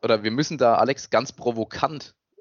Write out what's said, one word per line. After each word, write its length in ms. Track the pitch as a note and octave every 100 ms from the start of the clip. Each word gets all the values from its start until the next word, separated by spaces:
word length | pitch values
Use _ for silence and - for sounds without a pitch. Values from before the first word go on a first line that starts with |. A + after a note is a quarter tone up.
oder 180 | A#2 A2
wir 80 | G#2+
müssen 260 | A#2+ D3+ D3
da, 200 | B2 G#2+
Alex, 340 | A#2 C#3 -
ganz 220 | A2 B2
provokant, 840 | - A#2+ A2+ A2 - - D3+ - _ _ _